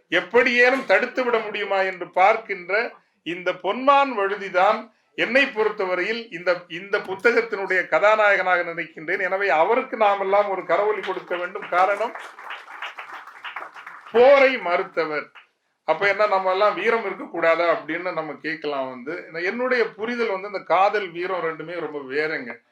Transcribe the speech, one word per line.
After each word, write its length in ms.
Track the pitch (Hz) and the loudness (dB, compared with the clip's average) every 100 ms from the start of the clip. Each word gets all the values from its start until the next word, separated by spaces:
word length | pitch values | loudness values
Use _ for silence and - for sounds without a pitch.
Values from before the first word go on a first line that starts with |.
| _ | _
எப்படியேனும் 800 | 165 - 233 254 240 254 262 240 | -2 2 4 4 4 4 2 2
தடுத்து 380 | 196 240 - | 2 2 -2
விட 140 | 247 226 | 0 0
முடியுமா 420 | 214 208 202 196 | -2 -6 -2 0
என்று 300 | 190 180 165 | 0 -4 -6
பார்க்கின்ற 600 | 185 190 220 220 190 175 202 240 - _ _ | 2 4 4 -2 -10 -2 -2 -2 -8 _ _
இந்த 300 | 156 175 180 | -12 -6 -4
பொன்மான் 600 | 180 180 226 262 277 277 226 | -4 -4 0 4 4 4 0
வழுதிதான் 600 | 196 202 196 180 196 226 - _ _ | -4 -4 -2 2 2 2 -4 _ _
என்னை 320 | - 185 254 269 | -6 0 2 0
பொறுத்தவரையில் 840 | 214 220 214 185 180 190 233 226 | 0 -2 0 -2 -2 -2 -6 -8
இந்த, 340 | 175 180 175 - | -6 -2 -2 -4
இந்த 300 | 165 196 202 | -14 -4 -4
புத்தகத்தினுடைய 920 | 180 185 233 240 226 196 185 185 165 | -4 0 2 2 0 -4 -2 -2 2
கதாநாயகனாக 720 | 165 202 220 208 190 185 180 | 2 4 6 4 4 2 0
நினைக்கின்றேன். 580 | 175 165 160 - 156 196 | 0 -6 -10 -10 -6 -4
எனவே 280 | 185 190 196 | -2 -2 2
அவருக்கு 480 | 156 175 240 240 233 | 4 4 2 0 0
நாம் 240 | 208 196 | 2 2
எல்லாம் 280 | 196 202 202 | 2 2 2
ஒரு 140 | 185 | -2
கரவொலி 400 | 160 170 208 208 185 | -2 0 2 -2 -4
கொடுக்க 300 | 185 - 175 | -8 -6 -6
வேண்டும். 320 | 180 202 - | -6 -8 -2
காரணம், 460 | 175 190 202 233 - - - - - - - - - - - - - - - - - - - - | 2 2 2 -4 -6 -16 -18 -16 -16 -16 -14 -14 -14 -16 -18 -18 -18 -14 -14 -14 -16 -20 -20 -2
போரை 400 | 220 254 277 269 254 | 6 8 8 6 2
மறுத்தவர். 680 | 180 175 185 - 156 151 - - _ _ _ _ - | -2 -2 -2 -4 -2 -4 -6 -16 _ _ _ _ -2
அப்ப 200 | 160 202 | 0 2
என்ன, 180 | 196 208 | 2 2
நம்ம 240 | 190 185 | 2 0
எல்லாம் 240 | 185 208 | 2 2
வீரம் 300 | 170 214 226 | 2 0 0
இருக்கக்கூடாதா 640 | 202 - - 170 165 160 170 | -2 -8 -10 0 2 2 2
அப்படின்னு 440 | 151 147 165 180 | 0 -2 -6 -6
நம்ம 200 | 165 156 | -6 -8
கேட்கலாம். 540 | 127 156 156 151 139 131 | -10 -8 -8 -6 -4 -6
வந்து 260 | 123 127 175 - 160 | -8 -10 -10 -10 -8
என்னுடைய 380 | 180 233 254 247 220 | -6 -4 -2 0 -2
புரிதல் 440 | 190 226 240 226 | -4 -8 -4 -4
வந்து 120 | 190 202 | -4 -6
இந்த 160 | 190 | -10
காதல் 460 | - 170 202 208 190 | 0 2 4 2 -4
வீரம் 340 | 165 185 180 | -6 -6 -4
ரெண்டுமே 320 | 160 156 160 175 | -4 -6 -10 -8
ரொம்ப 200 | 151 147 | -8 -8
வேறங்க. 520 | 131 139 156 151 123 117 _ | -6 -4 -4 -4 -8 -16 _